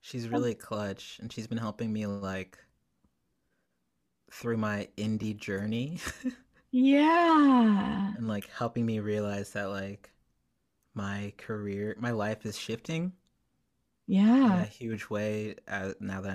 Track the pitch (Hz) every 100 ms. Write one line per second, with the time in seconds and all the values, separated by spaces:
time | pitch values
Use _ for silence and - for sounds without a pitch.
0 | - 127 113 120 120 110 - 107 104 98
1 | - - 113 - 110 113 110 104 113 107
2 | 104 101 95 95 92 - _ _ _ _
3 | _ _ _ _ _ _ _ _ _ _
4 | _ _ _ - 117 113 107 104 104 -
5 | 107 110 107 104 - 98 104 113 135 170
6 | - - 254 254 _ _ _ 254 262 277
7 | 302 330 339 320 285 254 226 208 202 208
8 | 196 214 113 104 - - 117 120 117 110
9 | 104 104 104 101 101 104 98 98 98 101
10 | - _ _ _ _ _ _ _ _ -
11 | 98 98 104 - - 107 101 98 104 104
12 | 120 117 104 110 113 107 - 113 - 165
13 | 175 180 _ _ _ _ _ _ _ _
14 | - 190 208 254 262 185 175 - 117 110
15 | - 107 107 107 107 98 - 101 95 -
16 | 101 95 98